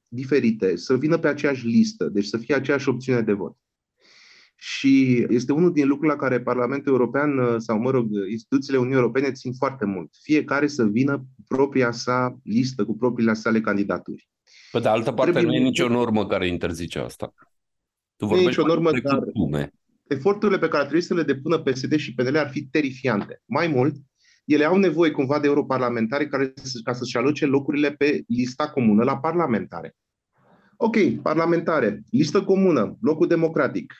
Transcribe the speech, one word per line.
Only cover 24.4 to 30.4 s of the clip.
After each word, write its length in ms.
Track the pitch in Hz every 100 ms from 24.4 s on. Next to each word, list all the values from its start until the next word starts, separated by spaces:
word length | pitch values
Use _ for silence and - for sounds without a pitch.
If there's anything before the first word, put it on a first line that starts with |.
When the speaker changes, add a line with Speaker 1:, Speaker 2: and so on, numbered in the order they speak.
Speaker 1:
ele 200 | - 147
au 120 | 151 185
nevoie 340 | 190 156 170
cumva 300 | 151 131 147
de 60 | 147
europarlamentare 800 | 143 135 131 123 117 110 139 147
care 260 | 135 135 131
să, 180 | 131 123
ca 80 | 113
să-și 240 | 127 123 123
aloce 300 | 127 156 151
locurile 460 | 139 139 147 147
pe 320 | 147 147 143 -
lista 440 | 120 123 - 151
comună 340 | - 113 104
la 140 | 120 135
parlamentare. 800 | 151 170 160 107 92 87 80 - _ _ _ _